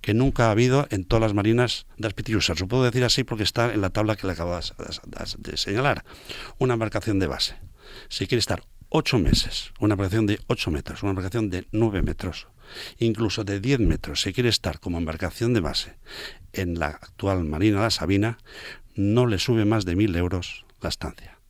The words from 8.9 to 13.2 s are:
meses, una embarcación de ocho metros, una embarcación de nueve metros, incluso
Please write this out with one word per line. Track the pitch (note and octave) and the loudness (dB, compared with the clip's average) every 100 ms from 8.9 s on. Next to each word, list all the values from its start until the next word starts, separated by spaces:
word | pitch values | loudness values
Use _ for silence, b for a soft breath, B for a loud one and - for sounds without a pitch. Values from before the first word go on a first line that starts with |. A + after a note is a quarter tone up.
| D#3 - B2 | 0 2 2
meses, | A#2 - - - - - | 4 4 2 -6 -10 0
una | G#2+ G2 | 0 2
embarcación | G2 A2 G#2 | 0 2 2
de | G#2 - | 0 -2
ocho | A#2+ - | -2 -2
metros, | D2 - D2+ | -4 -4 -6
una | G2 | -4
embarcación | F#2+ F#2 A#2+ G#2+ | -2 -2 -2 -2
de | F2+ - | -4 -4
nueve | G#2+ A2+ G2 | 0 2 2
metros, | - D#2 F#2 - - _ B B B - | 0 -2 -6 -8 -16 _ B B B -2
incluso | A2+ G#2+ | 0 2